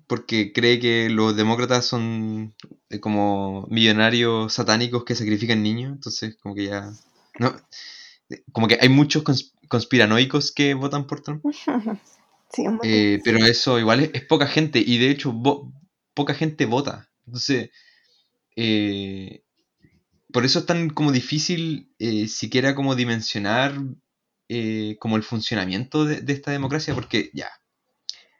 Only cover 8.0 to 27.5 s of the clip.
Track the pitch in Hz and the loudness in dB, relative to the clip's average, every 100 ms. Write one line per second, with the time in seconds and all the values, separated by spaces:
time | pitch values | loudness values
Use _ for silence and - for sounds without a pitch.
8 | - _ - - - 110 113 - 127 139 | -20 _ -18 -18 -8 0 2 6 6 6
9 | 147 156 151 123 - _ - 120 - 127 | 6 2 0 -2 -4 _ -4 -4 2 4
10 | 107 113 135 147 147 - 143 135 135 143 | 6 4 2 0 -2 0 0 0 -2 -4
11 | 135 151 - 151 294 302 - 254 220 202 | -6 -8 -8 -6 -6 -6 -4 -4 -4 -8
12 | _ _ _ _ _ - 202 220 110 107 | _ _ _ _ _ -4 -2 -2 2 4
13 | 104 101 117 113 113 117 - 120 110 120 | 4 2 2 4 6 4 2 2 4 4
14 | 151 135 - 160 139 156 156 131 107 120 | 2 -2 0 2 2 0 2 2 2 4
15 | 131 143 143 113 131 - 131 135 _ _ | 2 0 -4 -2 0 0 -6 -20 _ _
16 | _ - 143 180 156 156 123 123 160 - | _ -6 -4 -2 -4 -2 -2 -2 -2 -8
17 | - _ - 120 - 131 107 _ _ _ | -16 _ -14 -8 -2 -2 -4 _ _ _
18 | _ _ _ _ _ - 113 107 104 98 | _ _ _ _ _ -4 0 0 0 -4
19 | 98 95 95 - _ _ _ _ _ _ | -6 -10 -12 -16 _ _ _ _ _ _
20 | _ _ _ 123 131 175 160 175 165 151 | _ _ _ 0 2 0 0 0 -2 0
21 | 147 131 - 151 151 170 165 143 - - | 2 2 0 -2 -2 -2 -4 -6 -10 -6
22 | 113 107 110 - 107 127 135 139 139 127 | -2 -2 -2 -6 -2 0 2 2 0 0
23 | 120 113 110 107 101 117 139 139 135 127 | 0 -2 -4 -4 0 0 0 -2 -8 -12
24 | _ _ _ _ - 117 110 110 107 107 | _ _ _ _ -8 -4 -4 -4 -6 -6
25 | 113 110 107 117 - 107 92 98 131 156 | -2 -2 -2 -6 -4 -4 -2 -4 -2 0
26 | 151 151 123 139 147 143 135 156 151 117 | 0 -2 -4 -6 -4 -4 -4 -4 -4 -6
27 | - 113 - 71 - | -2 -4 -4 -8 -12